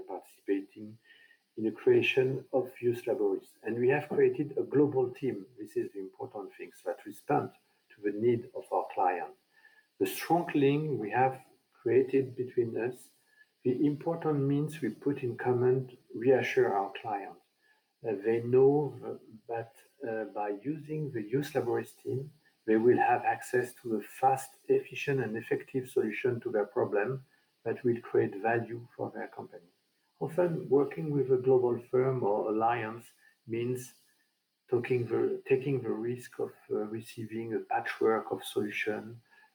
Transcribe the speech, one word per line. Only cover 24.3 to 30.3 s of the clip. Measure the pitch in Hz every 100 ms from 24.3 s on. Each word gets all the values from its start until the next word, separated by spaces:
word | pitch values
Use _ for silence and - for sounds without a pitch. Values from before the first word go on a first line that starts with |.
| 131 - - -
efficient, | 131 - 123 - 135
and | 110 113
effective | - 139 - 131 127
solution | 127 110 104 127 117
to | 117
their | 107 101
problem | 123 104 101 110 135 - _ _ _
that | 117 113
will | 123 117
create | - 120 110 98
value | 113 117 110 117 120 -
for | 113
their | 110 104
company. | - 92 87 87 _ _ _ _ _
Often, | 151